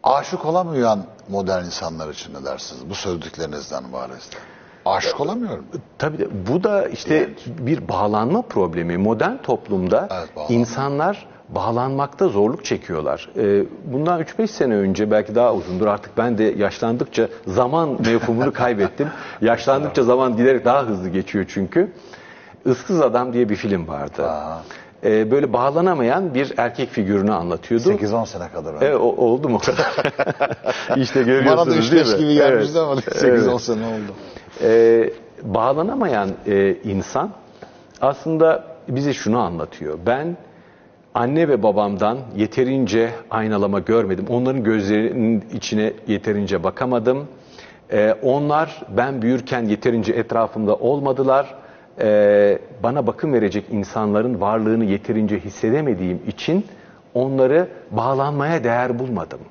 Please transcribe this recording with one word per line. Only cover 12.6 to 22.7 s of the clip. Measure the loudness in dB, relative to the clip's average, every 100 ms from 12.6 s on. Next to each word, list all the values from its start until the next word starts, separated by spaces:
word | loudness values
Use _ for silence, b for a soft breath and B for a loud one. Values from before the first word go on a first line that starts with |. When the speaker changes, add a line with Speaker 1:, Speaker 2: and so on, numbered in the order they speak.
Speaker 2:
çekiyorlar. | -4 -6 -4 -4 -4 -6 -8 -2
Ee, | 2 2 0 -8
bundan | -8 -4 -2 -2
üç | -4 -4
beş | -4
sene | 0 0
önce, | 2 0 0 2
belki | 2 2
daha | 2 2
uzundur, | 2 -4 -2 0
artık | 0 -4 -2
ben | 0 2
de |
yaşlandıkça | 2 2 -2 -2 -2 -2 -2 0 -2 B -4
zaman | 0 2 0 0 0 2
mefhumunu | 2 0 0 0
kaybettim. | 0 -2 0 -2 -2 -6 -6
Speaker 1:
<laughs> | -16 -2
Speaker 2:
Yaşlandıkça | 0 2 2 0 0 2
zaman | 4 4 2 4
giderek | 4 4
daha | 4 2 0
hızlı | -4 -2
geçiyor | -4 -2 -4 -4
çünkü. | -4 0 0 0 B B B B B B B
Issız | -2